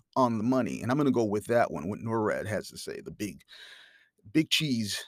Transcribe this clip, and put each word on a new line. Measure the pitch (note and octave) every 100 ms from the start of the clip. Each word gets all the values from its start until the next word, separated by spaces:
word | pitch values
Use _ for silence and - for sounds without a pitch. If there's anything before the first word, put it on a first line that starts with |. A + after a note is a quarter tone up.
| - C3
on | B2 A2+
the |
money, | A#2 C3 G2+ C2
and | A2
I'm | C#3+
gonna | D3
go | A#2+
with | A2 G#2 -
that | A#2 -
one, | D#2+ D#2+
what | G#2+
norad | A2+ A2+ G#2+ C2+ G2+
has | F#2+ -
to | -
say, | - G#1
the | -
big, | E2 G#2 C2+ _ - - - - _ _ _ -
big | E3 D#3
cheese | - D#3 A#2 G#2 F#2